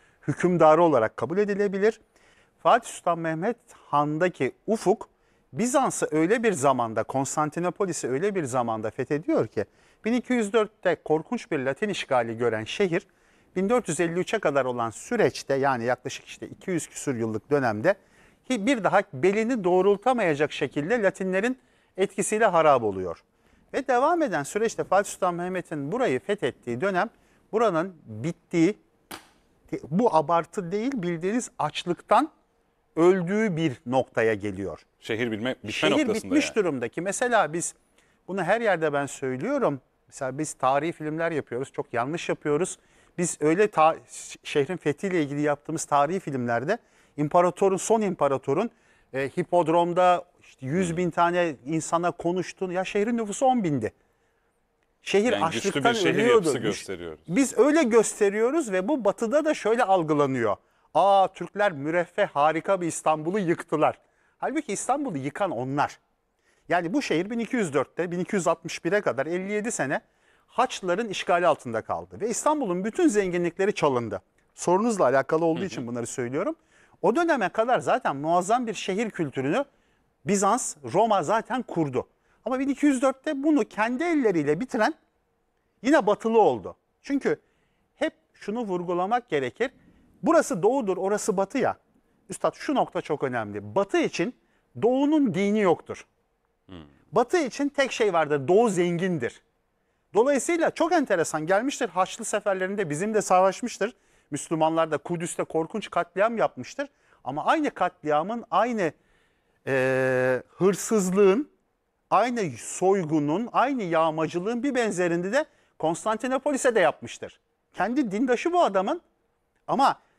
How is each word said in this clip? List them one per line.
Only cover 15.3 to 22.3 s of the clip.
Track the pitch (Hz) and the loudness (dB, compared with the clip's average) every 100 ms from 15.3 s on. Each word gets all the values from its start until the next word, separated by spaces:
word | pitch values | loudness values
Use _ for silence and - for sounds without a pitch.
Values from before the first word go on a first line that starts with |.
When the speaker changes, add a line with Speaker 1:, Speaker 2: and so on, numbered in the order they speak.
| - - | 0 -4
Speaker 1:
yani | 139 139 127 | 0 0 0
yaklaşık | 117 123 135 - - | 0 -2 -4 -12 -16
işte | - - | -16 -16
iki | - - | -12 -6
yüz | 175 - | -4 -6
küsur | - - | -8 -6
yıllık | 123 113 107 - | -2 -2 -4 -2
dönemde | 143 127 107 135 202 _ _ _ _ _ | 0 2 0 0 0 _ _ _ _ _
ki | 254 202 | -2 0
bir | 262 | 0
daha | 175 185 202 | 2 2 0
belini | 131 180 202 220 262 | 0 2 2 0 0
doğrultamayacak | 180 185 190 202 - 254 185 143 151 | 2 4 4 2 2 0 2 2 0
şekilde | - 139 - 147 240 | 0 -4 -4 -2 0
Latinlerin | 190 - 190 185 226 254 _ _ _ - | 0 0 -2 -2 -2 -4 _ _ _ -4
etkisiyle | 202 - 190 | -4 -2 -2